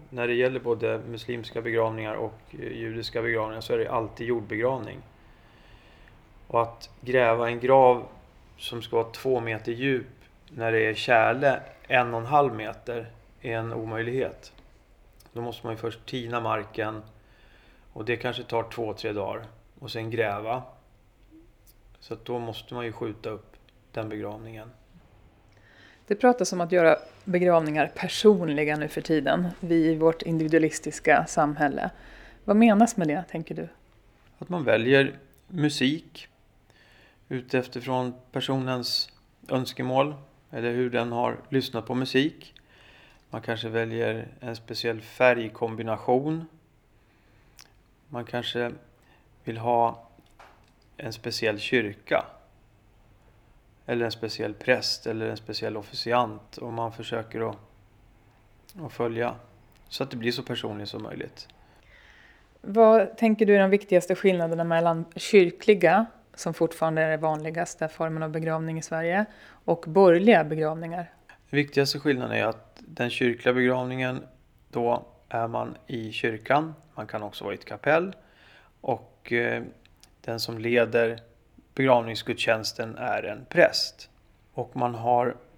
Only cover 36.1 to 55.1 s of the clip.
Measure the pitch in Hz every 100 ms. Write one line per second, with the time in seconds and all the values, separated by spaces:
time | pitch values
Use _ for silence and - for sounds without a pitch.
36.1 | - - _ _ _ _ _ _ _ _
37.1 | _ - 131 127 131 123 123 123 127 127
38.1 | 123 - 135 127 135 127 127 120 - -
39.1 | _ _ _ - 131 123 - 127 131 143
40.1 | 143 - _ _ 127 117 120 123 120 120
41.1 | 117 120 113 - 135 131 113 110 127 131
42.1 | 135 151 - - - _ _ - - _
43.1 | _ _ 117 113 113 117 113 113 113 113
44.1 | 113 123 - 123 113 - 110 117 113 110
45.1 | - 127 120 110 - 117 110 113 107 -
46.1 | 127 147 160 165 _ _ _ _ _ _
47.1 | _ _ _ _ - - _ _ _ _
48.1 | 127 120 120 117 120 120 139 - _ _
49.1 | _ _ _ - 113 117 120 117 - -
50.1 | _ _ - - _ _ _ _ - 131
51.1 | 110 123 - 113 104 - 123 104 101 -
52.1 | - - - _ _ _ _ _ _ _
53.1 | _ _ _ _ _ _ _ - 120 117
54.1 | - 110 - 110 107 - 120 - - 117